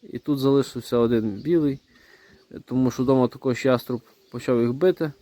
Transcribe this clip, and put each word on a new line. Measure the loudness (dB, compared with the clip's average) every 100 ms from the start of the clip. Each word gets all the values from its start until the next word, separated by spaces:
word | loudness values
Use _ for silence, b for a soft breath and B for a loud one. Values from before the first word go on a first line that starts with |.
І | -14 -14
тут | -4 -2
залишився | 2 2 0 -6 -4 0
один | 2 2 -2
білий, | -6 0 0 2 -4 _ b b b b b b -20 -6
тому | 0 0
що | 0
вдома | 2 2 2
також | 0 -4 -2 0
яструб | 0 -2 -10 _ _ _
почав | -12 -2 0
їх | 0
бити | 2 0 0 -4 -8